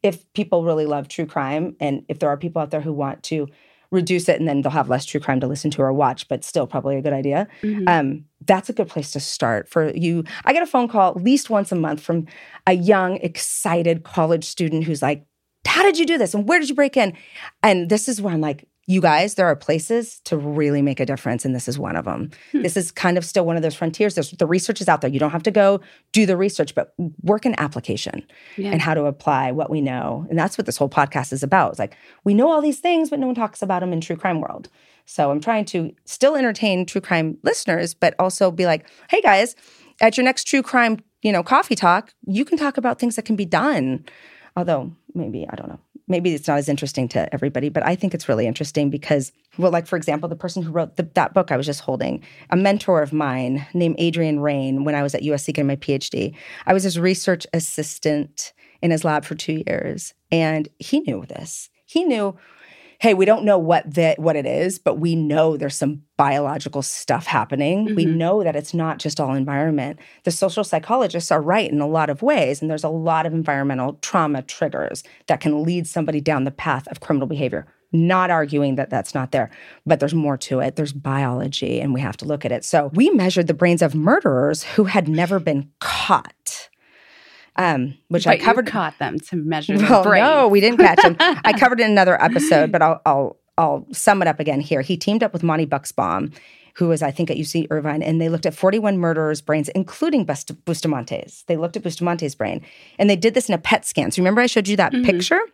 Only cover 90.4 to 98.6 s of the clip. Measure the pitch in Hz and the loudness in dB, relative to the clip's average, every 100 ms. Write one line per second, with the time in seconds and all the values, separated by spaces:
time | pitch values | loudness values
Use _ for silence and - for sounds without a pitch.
90.4 | 247 202 208 240 359 - 427 170 339 320 | 6 6 6 8 8 8 6 6 2 4
91.4 | - 214 254 240 220 208 185 180 151 233 | 2 6 4 6 4 6 6 6 4 2
92.4 | 311 156 151 175 160 160 - 139 131 - | 4 4 4 4 4 4 2 2 0 -6
93.4 | _ - 160 143 - - - 196 170 147 | _ 0 2 0 -6 0 2 4 2 0
94.4 | 156 139 147 147 139 180 - 214 220 170 | -2 -2 0 -2 0 -2 0 0 0 0
95.4 | 165 156 156 147 - - 95 92 147 - | 0 0 0 -2 -4 -4 -2 -2 -4 -10
96.4 | - _ _ - 170 156 147 139 170 156 | -20 _ _ -2 0 2 -2 -2 -4 -4
97.4 | 156 170 - 156 151 151 - 160 165 165 | -2 -4 -2 -2 -2 -4 0 0 0 0
98.4 | 160 156 | -2 2